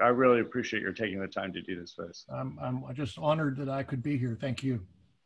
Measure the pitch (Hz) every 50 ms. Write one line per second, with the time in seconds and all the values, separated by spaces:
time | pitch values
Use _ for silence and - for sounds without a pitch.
0 | 90 120 123 120 131 127 123 117 107 - - 123 113 - - 107 - 95 90 -
1 | 113 104 92 98 98 92 - 101 98 95 87 87 82 - 92 87 85 80 - -
2 | - 85 87 - - - - 127 131 131 135 147 143 131 127 131 131 131 127 131
3 | 147 110 - - 160 151 151 160 156 143 135 135 143 135 135 139 135 - 147 127
4 | 117 147 147 131 123 127 113 - - 135 123 - - 135 127 110 95 - - _
5 | _ _ _ _ _